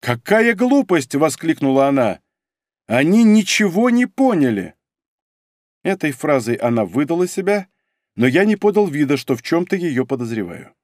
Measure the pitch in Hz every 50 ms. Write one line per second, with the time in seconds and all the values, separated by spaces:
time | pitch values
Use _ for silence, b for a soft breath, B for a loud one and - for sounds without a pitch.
0 | - - 123 117 _ - - 220 226 233 233 185 240 247 277 285 247 - 185 160
1 | 131 _ - 139 156 160 - - - 165 160 - 147 135 131 135 139 139 139 135
2 | 123 107 90 - _ _ _ _ _ _ _ _ _ _ _ _ _ - 107 123
3 | 139 160 190 226 233 220 208 220 196 - - - 220 202 156 190 233 254 240 240
4 | 247 254 _ - 269 262 226 170 143 127 110 98 87 87 - _ _ _ _ _
5 | _ _ _ _ _ _ _ _ _ _ _ _ _ _ _ _ _ 175 196 190
6 | - 156 139 - - 151 147 135 110 113 120 - - 120 120 117 107 90 85 127
7 | 151 135 165 170 180 175 - - 185 185 208 208 190 _ _ _ _ _ _ _
8 | _ _ _ - 117 131 123 165 196 214 214 202 - 208 202 214 208 185 139 147
9 | 147 131 143 135 - - 131 120 - - 165 170 180 - - 190 175 170 135 120
10 | 131 123 139 127 120 113 117 110 98 87 85 - 65 - _ _